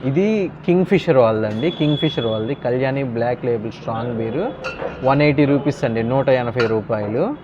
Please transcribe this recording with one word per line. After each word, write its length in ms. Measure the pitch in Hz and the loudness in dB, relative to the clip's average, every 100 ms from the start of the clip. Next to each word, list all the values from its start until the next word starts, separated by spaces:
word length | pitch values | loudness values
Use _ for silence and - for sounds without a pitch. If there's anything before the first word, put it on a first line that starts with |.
| 131 | 0
ఇది 160 | 139 202 214 180 - - | 0 2 0 -2 -4 0
కింగ్‌ఫిషర్ 520 | 175 185 190 175 135 | 2 4 2 4 4
వాళ్ళదండి, 460 | 113 110 110 107 151 - | 6 4 -2 0 -2 0
కింగ్‌ఫిషర్ 500 | 151 147 156 147 117 | 0 2 0 -2 -2
వాళ్ళది 220 | 110 110 139 123 | -2 -4 -4 -2
కళ్యాణి 360 | 123 131 135 135 117 | 0 0 -2 -4 -2
బ్లాక్ 260 | 117 123 123 | -2 -2 -2
లేబుల్ 240 | 117 110 - | -2 -4 -8
స్ట్రాంగ్ 360 | - 113 120 113 | -8 -6 -4 -4
బీరు, 240 | 113 127 226 294 - - - - 131 | -4 -4 -6 -6 -12 -8 -10 -2 2
వన్ 140 | 139 147 | 4 4
ఎయిటీ 200 | 143 143 | 4 4
రూపీస్ 300 | 139 151 135 135 | 4 0 -2 -2
అండి, 140 | 113 117 | 0 0
నూట 160 | 131 135 127 | 0 2 2
ఎనభై 240 | 120 123 113 | 2 0 0
రూపాయలు. 500 | 110 98 110 104 113 196 294 | 0 -2 -4 -2 -2 -2 -4